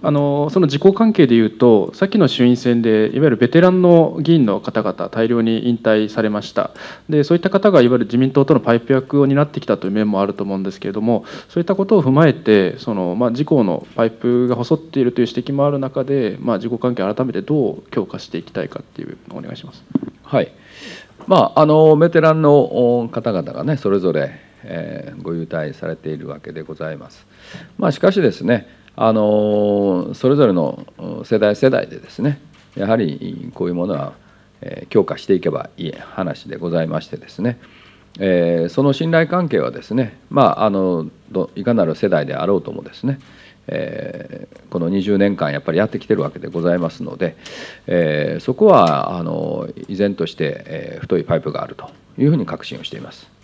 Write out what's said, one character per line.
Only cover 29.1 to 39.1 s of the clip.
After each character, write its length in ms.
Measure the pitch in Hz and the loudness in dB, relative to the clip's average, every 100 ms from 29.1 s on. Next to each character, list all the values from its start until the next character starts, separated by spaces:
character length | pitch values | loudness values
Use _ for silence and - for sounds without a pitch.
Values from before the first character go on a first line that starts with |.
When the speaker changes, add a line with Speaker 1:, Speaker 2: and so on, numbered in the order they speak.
Speaker 2:
の、 1000 | 110 104 104 107 104 104 101 101 90 87 - | 2 2 2 2 2 2 2 0 0 -4 -2
そ 140 | 131 | 0
れ 60 | 143 | 4
ぞ 120 | 127 | 4
れ 60 | |
の、 300 | 90 76 - - - | 2 -2 -6 -16 -16
お、 260 | 90 82 | -12 -12
世 140 | - 110 | -2 2
代 180 | 104 104 | 2 4
世 140 | 131 | 2
代 180 | 131 - | 2 -4
で 100 | - | -12
で 120 | - | -18
す 140 | - | -4
ね、 180 | 135 143 - _ _ - | -4 -4 -10 _ _ -6
や 120 | 98 | -2
は 80 | 113 | 0
り 560 | 92 - - - - | 0 -4 -10 -12 -14
こ 120 | - 90 | -8 -6
う 20 | |
い 40 | |
う 40 | 87 | -4
も 100 | 90 | -4
の 80 | |
は、 200 | 78 71 - _ _ _ _ | -6 -8 -12 _ _ _ _
え 220 | - - - | -16 -14 -2
ー、 20 | |
強 160 | 113 | 0
化 160 | 95 - | 0 -4
し 80 | - | -2
て 80 | 95 | 0
い 60 | |
け 100 | 82 | 0
ば 180 | 73 - - | -6 -10 -10
い 120 | 82 | -10
い 20 | |
話 580 | - - - 90 73 - | -10 -14 -8 -8 -8 -12
で 80 | - | -10
ご 140 | 85 | -4
ざ 100 | 85 | -2
い 60 | 80 | -2
ま 140 | 80 | -4
し 60 | - | -8
て 100 | - | -16
で 120 | - | -16
す 100 | - | -6
ね、 200 | 110 120 - - - _ _ - | -6 -6 -14 -20 -20 _ _ -4
え 440 | 95 90 85 85 82 | 0 2 2 0 -2
ー、 40 | |
そ 120 | - | 0
の 100 | 139 | 0
信 200 | 139 160 | 0 0